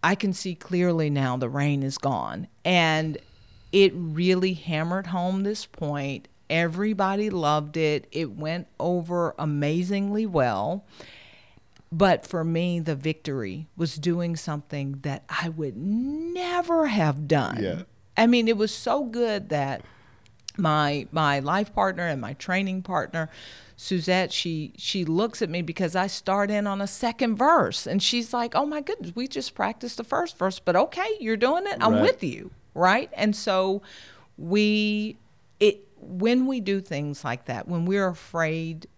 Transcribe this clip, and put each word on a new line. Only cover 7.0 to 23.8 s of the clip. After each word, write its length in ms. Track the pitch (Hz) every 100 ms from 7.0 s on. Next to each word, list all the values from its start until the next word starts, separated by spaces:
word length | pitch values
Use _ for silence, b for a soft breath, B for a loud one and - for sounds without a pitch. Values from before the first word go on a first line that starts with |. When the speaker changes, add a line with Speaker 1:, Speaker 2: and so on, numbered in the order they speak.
| 190 196 214
Speaker 1:
loved 480 | 185 151 151 151 160
it. 280 | 156 151 -
It 180 | - 156
went 340 | 101 151 170 180 _
over 560 | 170 180 170 175 170 -
amazingly 880 | 151 147 143 165 180 196 196 208 220
well. 580 | 165 123 98 113 190 B B B B B B B B _ _ -
But 360 | 165 196 175 -
for 180 | 175
me, 360 | 165 165 175 175
the 140 | 160
victory 720 | 143 151 156 - 135 101 95 156 -
was 200 | 165 156
doing 400 | 175 170 175 165
something 600 | - 151 - 147 139 139
that 220 | 147 135 -
I 200 | - 170
would 260 | 160 147 107
never 1120 | 180 214 262 302 330 349 359 349 349 339 302
have 400 | 214 156 139 151
done. 340 | 151 117 -
Speaker 2:
Yeah. 200 | 98 85 92 _ -
Speaker 1:
I 120 | - 233
mean, 200 | 240 226
it 80 | 220
was 180 | 214
so 300 | - - -
good 440 | 254 226 233 208 196
that 320 | 151 139 127 - b b b b _ - -
my, 480 | 165 151 147 147 -
my 260 | 160 151 143
life 340 | 139 180 208
partner 320 | - 196 175 175
and 140 | 143
my 120 | 110
training 480 | 139 - 185 196 185
partner, 480 | 185 180 - 165 156 B B B B
Suzette, 560 | B